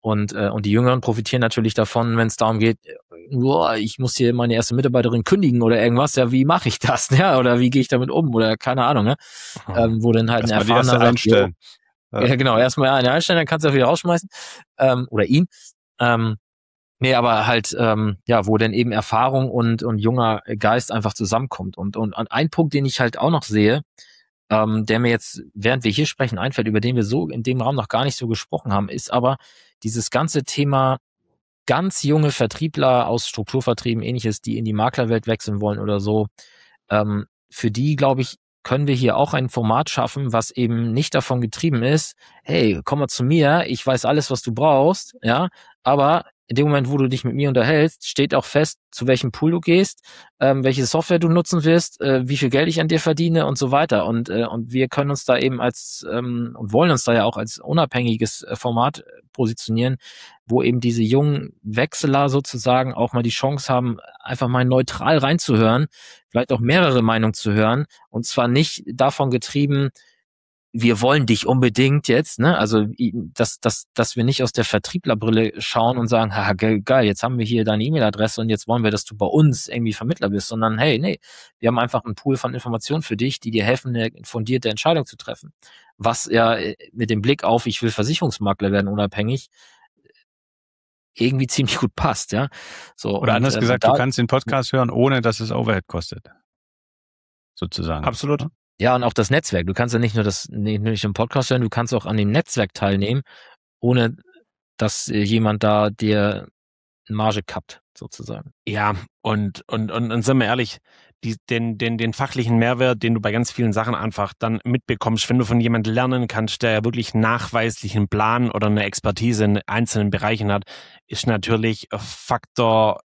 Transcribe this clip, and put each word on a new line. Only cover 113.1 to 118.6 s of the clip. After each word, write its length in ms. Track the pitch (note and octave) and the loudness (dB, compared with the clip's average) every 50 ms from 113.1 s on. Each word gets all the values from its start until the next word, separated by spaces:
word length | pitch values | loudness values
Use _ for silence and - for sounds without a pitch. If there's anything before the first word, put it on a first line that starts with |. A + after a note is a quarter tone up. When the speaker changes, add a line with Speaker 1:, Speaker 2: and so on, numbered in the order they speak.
| A#2 | -2
Speaker 3:
du 60 | A2+ | 0
bei 120 | G#2 G#2+ G#2 | -2 -2 -2
ganz 180 | A2+ A#2+ - - | -2 -4 -4 -4
vielen 200 | - A#2+ A2+ G2+ | -2 -2 0 0
Sachen 220 | A2 A2 A#2 A#2+ | 0 -2 -2 -4
einfach 380 | C#2+ - A2 - - G2+ G2 - _ | -4 -4 -6 -4 -4 -6 -6 -4 _
dann 220 | - A2+ A2+ G#2+ _ | -4 -4 -4 -4 _
mitbekommst, 640 | A#2+ B2 B2+ _ - B2 G#2 - A2+ A2+ A2 - - | -2 -4 -4 _ -4 -6 -4 -2 -2 -2 -2 -2 0
wenn 80 | B2 B2+ | 0 0
du 60 | B2 | 0
von 160 | G2+ A#2+ A#2+ | 2 0 0
jemand 260 | A#2 A#2 A#2 A#2 G#2+ | 2 2 0 0 -2
lernen 400 | A2 A2 A#2+ B2+ B2+ B2+ B2+ A#2+ | -2 0 0 0 0 0 -2 -4
kannst, 360 | A2 - A2+ A2 G#2+ - - - | -4 -4 -4 -4 -4 -4 -2 0
der 100 | A#2 A2 | 0 0
ja 120 | G#2+ G#2+ | 0 0
wirklich 300 | A#2 A#2 B2 A2+ - - | -2 -4 -4 -8 -4 0
nachweislich 840 | A2+ A2 A2 A2+ A#2+ G#2 - - A#2 A2+ A#2 G#2+ - - G2+ F#2 | 0 2 2 0 -2 -4 -4 -2 -2 -2 -2 -4 -6 -10 -6 -2
einen 120 | A2 G2+ F#2 | -2 -2 0
Plan 420 | - G#2 G#2+ A2 A#2 B2 B2 A#2 | 0 0 2 2 2 2 0 -2
oder 160 | - G#2+ | -2 -2